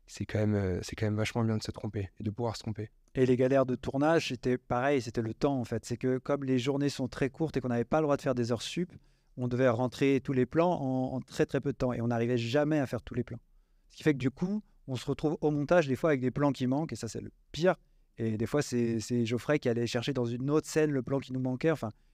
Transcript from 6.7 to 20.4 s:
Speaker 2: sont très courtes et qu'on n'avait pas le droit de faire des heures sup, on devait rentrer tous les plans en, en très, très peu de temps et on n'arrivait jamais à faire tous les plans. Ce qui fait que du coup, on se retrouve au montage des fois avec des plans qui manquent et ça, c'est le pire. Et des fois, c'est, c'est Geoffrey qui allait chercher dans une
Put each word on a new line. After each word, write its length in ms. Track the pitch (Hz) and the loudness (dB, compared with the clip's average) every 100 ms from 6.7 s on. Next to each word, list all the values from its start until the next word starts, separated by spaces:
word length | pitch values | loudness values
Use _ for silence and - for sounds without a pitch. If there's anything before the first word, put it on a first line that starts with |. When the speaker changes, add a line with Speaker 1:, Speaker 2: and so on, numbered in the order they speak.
| 139 143 | 0 0
Speaker 2:
sont 180 | - 127 | -2 -6
très 240 | - 135 | -2 -4
courtes 260 | - 151 139 | -2 -2 -2
et 40 | |
qu'on 80 | 123 | -2
n'avait 140 | 120 | -2
pas 140 | 117 156 | 2 2
le 60 | |
droit 120 | 151 139 | 2 2
de 60 | |
faire 140 | 143 123 | 0 0
des 160 | 117 | 0
heures 100 | 117 | 0
sup, 300 | - 170 175 - _ _ _ - | -2 -6 -6 -8 _ _ _ -6
on 100 | 123 | -2
devait 220 | 123 131 | 4 4
rentrer 520 | 113 127 - 139 135 | 4 0 2 4 4
tous 100 | 135 | 2
les 120 | 127 123 | 2 2
plans 280 | 160 175 165 | 2 2 2
en, 360 | 135 131 131 127 | -2 -2 -2 -6
en 60 | |
très, 260 | - - 151 | -8 -2 0
très 120 | 139 | 0
peu 120 | 139 | -2
de 60 | - | -2
temps 160 | 127 | -2
et 80 | 120 | 0
on 80 | 117 | 0
n'arrivait 280 | 117 117 123 | 0 0 0
jamais 400 | 117 143 147 156 | 0 0 2 0
à 80 | 131 | -2
faire 160 | 120 | -6
tous 140 | - 120 | -6 -6
les 80 | |
plans. 160 | 113 120 _ _ _ _ _ | -6 -10 _ _ _ _ _
Ce 80 | - | 0
qui 60 | |
fait 100 | 160 | 2
que 60 | 135 | 2
du 100 | 131 | 0
coup, 320 | - 185 208 - _ - | -2 -4 -4 -8 _ -8
on 100 | 127 | -6
se 100 | - | -4
retrouve 300 | 135 151 135 | -2 -2 0
au 80 | 156 | 0
montage 380 | 147 143 175 143 | 0 4 4 4
des 80 | 123 | 2
fois 160 | 165 | 2
avec 100 | 139 | 2
des 80 | 127 | 2
plans 220 | 143 143 | 2 0
qui 160 | 131 127 | 2 0
manquent 260 | 135 160 | 0 -2
et 20 | 113 | -6
ça, 120 | 113 | -8
c'est 140 | 110 | -8
le 100 | 104 _ _ | -10 _ _
pire. 240 | 147 180 156 _ _ _ - | 2 2 2 _ _ _ -4
Et 180 | 113 107 | -2 0
des 80 | 113 | 0
fois, 160 | 147 | 0
c'est, 380 | - 123 117 113 | 0 0 0 0
c'est 260 | - 120 113 | -2 0 0
Geoffrey 320 | 120 - 147 | -2 0 0
qui 100 | 127 | 2
allait 200 | 117 117 | 0 0
chercher 260 | 123 127 | -2 -2
dans 120 | 131 120 | -2 -2
une 260 | 120 | -2